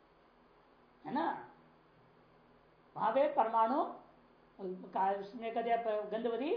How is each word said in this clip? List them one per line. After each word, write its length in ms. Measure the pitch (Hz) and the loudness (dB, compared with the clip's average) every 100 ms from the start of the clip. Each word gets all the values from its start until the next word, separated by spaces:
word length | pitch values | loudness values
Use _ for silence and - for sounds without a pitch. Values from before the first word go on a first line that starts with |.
| - - - _ - - - - - - | -20 -20 -20 _ -20 -20 -20 -20 -20 -18
है 100 | 151 | -6
ना, 320 | 269 - - - - - - - - - - - - - - - _ - 147 | -2 -2 -4 -10 -20 -20 -20 -20 -20 -20 -20 -20 -20 -20 -20 -20 _ -14 -2
वहां 160 | 196 | 2
पे 160 | 247 294 | 4 2
परमाणु 560 | - 226 226 226 285 - - - - - - - - | 4 2 4 4 4 0 -4 -16 -20 -20 -20 -20 -10
का 500 | 190 185 - 208 196 | -8 -8 -6 0 0
उसने 400 | 202 196 247 226 | 0 -4 -8 -4
कह 120 | 233 | -2
दिया, 140 | 233 226 | 0 0
प-, 340 | 233 214 190 | 2 -2 -2
गंधवती 440 | 214 240 226 285 | -2 0 0 0